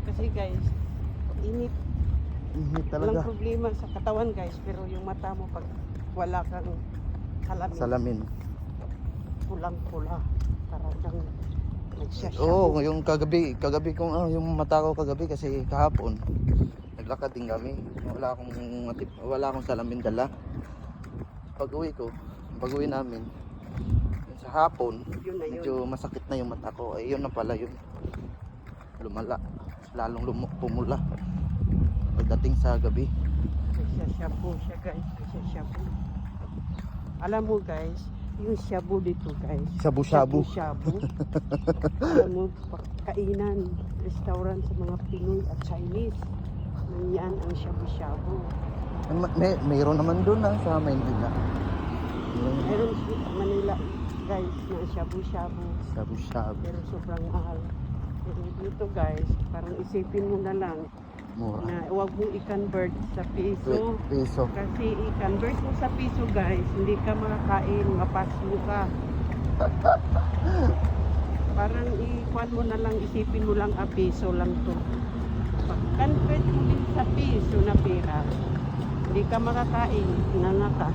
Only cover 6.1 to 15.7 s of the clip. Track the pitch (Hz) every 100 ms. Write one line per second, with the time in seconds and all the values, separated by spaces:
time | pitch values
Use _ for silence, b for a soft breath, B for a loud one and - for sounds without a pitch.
6.1 | 185 175 180 175 180 175 170 - - -
7.1 | - - - - - 180 - 120 123 120
8.1 | 110 107 - - - - - - - -
9.1 | - - - - 185 175 170 - 165 -
10.1 | 170 - - - - - 165 180 185 -
11.1 | 170 - - - - - - - - -
12.1 | - 139 - 156 185 175 151 147 160 151
13.1 | 156 156 170 156 120 143 151 160 156 170
14.1 | 160 170 160 160 160 147 156 156 156 143
15.1 | 143 160 143 147 135 120